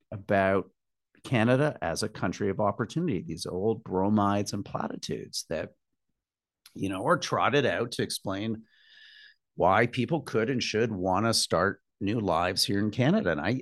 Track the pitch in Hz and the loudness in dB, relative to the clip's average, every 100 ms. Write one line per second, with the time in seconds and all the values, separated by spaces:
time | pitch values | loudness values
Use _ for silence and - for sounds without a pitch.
0 | - 104 98 101 95 98 - _ _ _ | -14 -10 0 2 4 2 -2 _ _ _
1 | _ _ - 127 113 131 151 - 85 82 | _ _ -2 2 4 4 2 -2 -4 -2
2 | 107 - 101 90 101 95 104 98 117 160 | -4 -4 -4 -2 -2 0 0 0 -4 -2
3 | 175 95 82 80 - 90 104 113 - 92 | -2 -2 -4 -8 -6 -2 -2 -2 -2 0
4 | 95 107 101 101 104 104 98 - - - | 2 4 4 2 -2 -6 -8 -6 -6 -8
5 | - - - - - 78 87 _ _ _ | -8 -8 -8 -10 -6 -6 -6 _ _ _
6 | _ _ _ _ _ _ - - 98 95 | _ _ _ _ _ _ -20 -8 -6 -4
7 | 123 170 - 110 95 135 120 87 117 - | 0 0 0 0 2 2 2 0 -4 -4
8 | 104 - 101 95 110 110 - _ _ - | -4 -4 -6 -4 -4 -6 -8 _ _ -20
9 | - - - _ _ - 82 95 123 - | -20 -20 -20 _ _ 2 4 4 4 0
10 | 117 160 131 113 110 131 - 107 117 101 | -2 -2 -2 -2 0 0 0 0 0 0
11 | 92 92 113 107 - 85 95 - _ - | 0 2 2 2 2 2 2 0 _ -6
12 | 98 117 98 80 90 92 - 101 107 104 | -2 0 2 2 2 0 0 0 0 2
13 | 123 208 90 78 80 127 | 2 4 2 0 0 -2